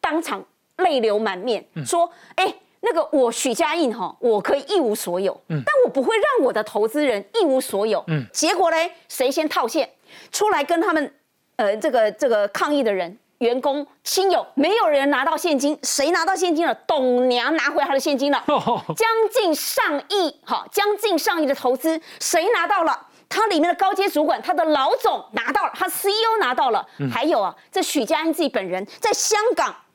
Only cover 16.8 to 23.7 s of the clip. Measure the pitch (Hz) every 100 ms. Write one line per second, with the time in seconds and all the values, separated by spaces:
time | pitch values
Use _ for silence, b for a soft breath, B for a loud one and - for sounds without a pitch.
16.8 | - 311 254 247 254 240 240 320 269 285
17.8 | 277 269 311 277 285 269 - 277 - 240
18.8 | - 156 453 453 440 480 392 294 - -
19.8 | 415 294 - 403 330 - - 247 - -
20.8 | 403 415 440 330 440 349 285 269 254 262
21.8 | 320 320 B B - 339 359 427 339 403
22.8 | 330 240 - b b - 440 339 339